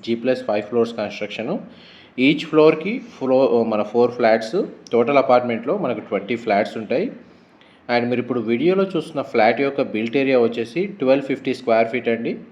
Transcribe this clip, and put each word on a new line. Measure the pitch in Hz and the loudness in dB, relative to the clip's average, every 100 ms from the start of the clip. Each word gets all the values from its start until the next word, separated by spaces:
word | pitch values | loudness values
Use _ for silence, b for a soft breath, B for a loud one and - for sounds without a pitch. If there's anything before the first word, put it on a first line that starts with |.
జీ | 107 117 | -4 -2
ప్లస్ | 120 127 - | 0 -2 -2
ఫైవ్ | 107 - | -4 -2
ఫ్లోర్స్ | 120 113 113 | -2 -2 -2
కన్‌స్ట్రక్షన్. | 104 - 104 - 113 208 - B B B B - 131 | -8 -8 -10 -8 -6 -6 -8 B B B B 0 2
Each | 147 - | 2 0
ఫ్లోర్‌కి | 156 156 - 180 254 - - | 4 4 4 -4 -8 -10 -8
ఫ్లో-, | 131 131 135 117 113 | 0 4 4 2 2
మన | 107 104 | -2 -2
ఫోర్ | 120 120 120 | 2 0 2
ఫ్లాట్స్, | 113 113 - 180 277 - - | 4 4 2 -4 -4 -8 -2
టోటల్ | 117 120 143 | 0 4 2
అపార్ట్మెంట్లో | 135 123 123 113 120 202 147 | 6 4 4 -4 -4 -4 -4
మనకు | 107 - | -6 -4
ట్వంటీ | 101 95 117 | -6 -4 -6
ఫ్లాట్స్ | 113 101 110 117 | 0 0 0 -6
ఉంటాయి. | 104 123 220 - b b b b b b - 120 | -4 -2 -4 -8 b b b b b b -2 -2
And | 120 | 0
మీరు | 123 120 | -2 -2
ఇప్పుడు | 123 110 | -4 0
వీడియోలో | 120 160 185 190 | 0 2 2 0
చూస్తున్న | 170 151 143 127 | -4 -6 -8 -4
ఫ్లాట్ | 120 110 127 139 | 2 2 2 -2
యొక్క | 139 117 107 | -2 -4 -2
బిల్ట్ | 117 139 | -2 0
ఏరియా | 135 127 117 | 2 4 2
వచ్చేసి | 120 113 165 202 - | 0 -6 -6 -6 -4
ట్వెల్వ్ | 131 139 135 | 2 2 0
ఫిఫ్టీ | 135 135 120 | -6 -4 -4
స్క్వేర్ | - 113 117 | 0 2 2
ఫీట్ | 127 117 113 | -2 -2 -2
అండి | 120 - - | -4 -8 -14